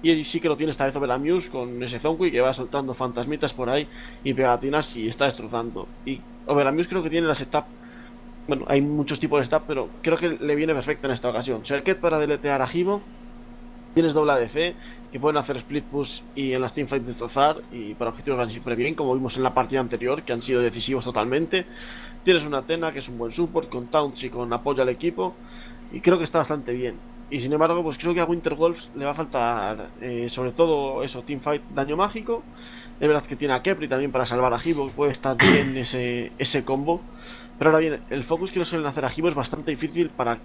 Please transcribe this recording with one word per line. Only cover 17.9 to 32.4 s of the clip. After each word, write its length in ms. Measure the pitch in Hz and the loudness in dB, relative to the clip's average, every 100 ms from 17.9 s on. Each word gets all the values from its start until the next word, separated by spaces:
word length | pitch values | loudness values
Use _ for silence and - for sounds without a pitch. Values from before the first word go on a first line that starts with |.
para 160 | 107 117 | -4 -4
objetivos 300 | 117 - 127 | -4 -2 0
van 100 | 117 | 0
siempre 240 | 113 120 | -4 -4
bien, 220 | 117 123 160 | 0 0 0
como 180 | 143 | 0
vimos 220 | 127 131 131 | 2 0 0
en 80 | |
la 100 | 131 | 2
partida 240 | 131 117 131 | 2 2 0
anterior, 460 | 120 117 120 143 | 0 -2 0 -2
que 80 | - | -2
han 100 | 120 | -4
sido 200 | 117 123 | 0 2
decisivos 420 | 120 113 110 131 | 2 0 -2 -2
totalmente. 600 | 117 113 113 139 165 190 175 - - - - - | 0 0 2 0 2 0 -2 -12 -14 -14 -14 -2
Tienes 200 | 185 175 | 4 4
una 140 | 151 139 | 4 -4
Athena, 320 | 120 165 160 | -2 -2 -2
que 60 | 143 | -4
es 100 | 127 | -10
un 100 | 120 | -6
buen 120 | 117 | -6
support, 380 | 117 170 165 - | 0 0 0 -2
con 180 | 123 120 | -8 0
taunts 380 | 151 143 120 | 2 2 -2
y 60 | 127 | -8
con 220 | 117 120 | -4 -2
apoyo 300 | 120 127 135 | -2 0 2
al 60 | 127 | 2
equipo, 480 | 120 170 175 185 - - - - - - | 2 -2 0 -4 -4 -16 -16 -16 -16 -12
y 80 | 190 | 0
creo 180 | 185 175 | 4 4
que 60 | |
está 140 | 160 170 | 4 2
bastante 340 | 143 151 120 | 2 -2 -2
bien. 240 | 123 123 90 - - - | -2 -2 -6 -14 -16 -8
Y 100 | 139 | -4
sin 100 | 127 | 0
embargo, 320 | 151 165 170 | 4 4 4
pues 140 | 160 123 | 0 -2
creo 160 | 165 | 0
que 80 | 175 | 2
a 60 | 165 | 2
Winter 280 | 170 160 | 2 0
Wolves 360 | 147 165 170 - | 2 2 2 -8
le 120 | - 139 | -6 -4
va 60 | |
a 20 | |
faltar, 760 | 147 151 135 120 117 101 107 90 - | -4 -2 0 2 2 -2 -4 -10 -10
eh, 240 | 120 120 120 | -6 -4 -4
sobre 240 | 123 127 | -4 -4
todo 500 | 123 165 151 139 135 | 4 4 4 2 -2
eso, 200 | 131 127 | -4 -6
teamfight, 400 | 120 143 147 147 - | -8 -4 -2 -2 -2
daño 220 | 139 139 156 | -4 0 2
mágico. 460 | 202 226 220 233 | 0 -2 -4 -4